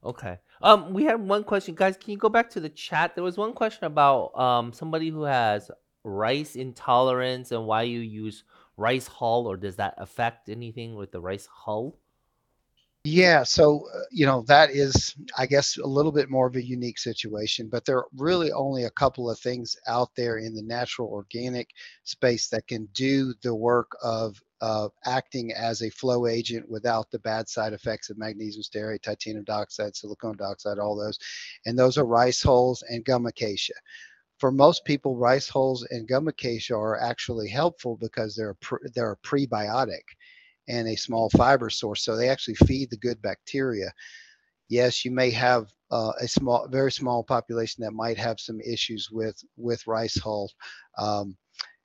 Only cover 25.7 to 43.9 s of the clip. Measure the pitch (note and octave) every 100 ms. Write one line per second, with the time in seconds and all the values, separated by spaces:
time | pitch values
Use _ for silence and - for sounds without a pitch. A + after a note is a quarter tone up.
25.7 | A2 A2+ - C3 B2 A#2+ A#2 A#2 A2+ A2+
26.7 | G#2+ A#2 A2+ A2 A2+ A2+ A2 A2 - A2
27.7 | G#2 A#2 G#2+ - G#2+ G#2+ G#2 G#2+ G#2+ -
28.7 | G#2+ G#2+ G#2 - G#2 A2 G#2+ G#2 G#2 G#2
29.7 | - G#2 - G#2 G#2 A2+ G2+ G2 G2 G#2
30.7 | G2+ G#2 G#2 G#2+ G#2 - - - - A2+
31.7 | B2 B2+ C#3 B2 A#2 B2+ - - B2 B2+
32.7 | A#2+ - A#2 A#2 B2 A#2 - A2 G2 -
33.7 | - - - - _ _ _ C3+ C3+ D3
34.7 | E3 - C#3+ C#3 B2 B2 C#3 - C#3 C3
35.7 | B2 A#2+ A#2+ A2 C3 D#3 - B2+ A#2 -
36.7 | A2+ A2 A2 A#2+ A#2 - A#2 G#2 B2 E3+
37.7 | - B2 A2 A2+ - A2 G#2 G#2+ F#2+ -
38.7 | B2+ - A#2+ A2+ G2+ - C#3+ C3 A2 G#2
39.7 | B2 A#2+ F2+ - - - - _ _ -
40.7 | A#2+ A2+ A2 - A2+ A2 - B2 C3+ A2+
41.7 | - G#2+ G#2 - A2 B2 C3+ - G#2+ -
42.7 | C3+ B2+ A2+ B2 A2 G#2 - - C#3+ C3
43.7 | G#2+ F#2